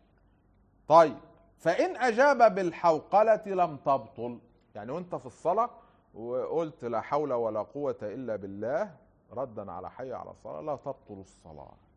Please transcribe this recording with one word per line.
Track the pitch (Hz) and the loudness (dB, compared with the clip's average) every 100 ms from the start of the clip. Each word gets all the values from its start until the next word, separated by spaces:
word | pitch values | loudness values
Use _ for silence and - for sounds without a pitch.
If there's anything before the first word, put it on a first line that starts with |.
| _ _ _ _ _ _ _ _ - | _ _ _ _ _ _ _ _ 6
طيب، | 160 160 110 - - _ _ | 8 8 4 -16 -20 _ _
فإن | 165 196 339 339 | -2 2 0 0
أجاب | 254 220 285 262 226 185 | 0 4 4 8 6 4
بالحوقلة | 180 - 175 156 - 196 220 214 202 | -4 0 2 2 2 4 4 2 0
لم | 185 175 143 | 0 0 -2
تبطل، | 147 135 113 - 120 120 _ _ _ 107 | 0 0 -2 -10 -10 -10 _ _ _ -14
يعني | 110 | -10
وأنت | 156 180 160 | -10 -8 -10
في | 127 | -12
الصلاة | - 156 190 233 - _ _ _ - | -6 -2 0 0 -4 _ _ _ -14
وقلت | 117 127 110 147 165 - 120 | -8 -4 -4 -4 -4 -6 -6
لا | 113 | -4
حول | 107 147 147 | -2 -4 -2
ولا | 123 113 107 | -2 -2 -2
قوة | 101 143 143 123 | -6 -6 -6 -6
إلا | 107 113 123 107 | -8 -10 -8 -8
بالله | 98 98 110 151 208 143 _ _ _ | -8 -8 -4 -4 -6 -10 _ _ _
ردا | 107 131 107 101 | -12 -10 -10 -12
على | 87 90 | -12 -12
حي | - 131 | -12 -12
على | 104 90 | -10 -12
الصلاة، | 92 107 147 | -16 -14 -12
لا | 156 135 | -8 -8
تبطل | 143 131 - 98 | -8 -12 -14 -18
الصلاة، | 95 _ 87 76 57 - _ | -18 _ -20 -20 -20 -20 _